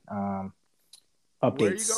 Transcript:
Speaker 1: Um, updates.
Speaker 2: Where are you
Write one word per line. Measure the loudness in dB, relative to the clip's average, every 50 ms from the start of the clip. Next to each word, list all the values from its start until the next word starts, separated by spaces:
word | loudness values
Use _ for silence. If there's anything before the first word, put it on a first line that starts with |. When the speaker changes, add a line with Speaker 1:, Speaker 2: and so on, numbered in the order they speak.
| _ -8
Speaker 1:
Um, | -6 -4 -4 -2 -4 -4 -6 -8 -12 _ _ _ _ _ _ _ -20 -20 _ _ _ _ _ _ _ _
updates. | 0 0 4 4
Speaker 2:
Where | 2 2
are | 2
you | 0 -2 -2 -2